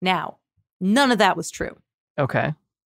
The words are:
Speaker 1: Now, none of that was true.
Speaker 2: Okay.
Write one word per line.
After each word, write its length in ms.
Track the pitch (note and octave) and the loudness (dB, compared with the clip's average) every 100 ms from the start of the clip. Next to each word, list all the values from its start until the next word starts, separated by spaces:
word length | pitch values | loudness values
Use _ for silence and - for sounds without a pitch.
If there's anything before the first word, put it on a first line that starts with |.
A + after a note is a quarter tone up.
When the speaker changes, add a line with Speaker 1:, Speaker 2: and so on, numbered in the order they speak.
Speaker 1:
Now, 360 | F#3 F3+ - - _ _ _ _ | -2 -2 -4 -12 _ _ _ _
none 320 | F#3 A3+ C#4 | 0 2 4
of 60 | A3+ | 4
that 180 | G3+ E3+ | 2 0
was 160 | D#3+ | -6
true. 240 | - - - _ _ _ - | -10 -10 -12 _ _ _ -4
Speaker 2:
Okay. 360 | C3+ C3+ C3 D#3 _ _ _ | -2 -2 -4 -6 _ _ _